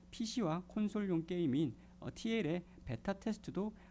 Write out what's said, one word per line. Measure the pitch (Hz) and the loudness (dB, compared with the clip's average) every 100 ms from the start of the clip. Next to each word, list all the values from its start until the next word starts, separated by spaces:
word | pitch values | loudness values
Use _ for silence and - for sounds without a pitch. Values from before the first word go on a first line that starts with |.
| - | -12
피씨와 | - 220 247 175 170 - | -6 -4 0 0 0 -2
콘솔용 | 220 208 214 196 165 165 | 0 2 2 2 2 2
게임인, | 180 165 131 151 - - - | 2 4 4 2 0 -14 -10
어, | 101 - | -8 -4
티엘의 | 226 226 151 175 - - - | 0 2 2 0 -4 -12 -6
베타 | - - | -4 -2
테스트도 | 196 226 214 - 175 214 - - | -2 -2 -4 -4 -2 -2 -6 -14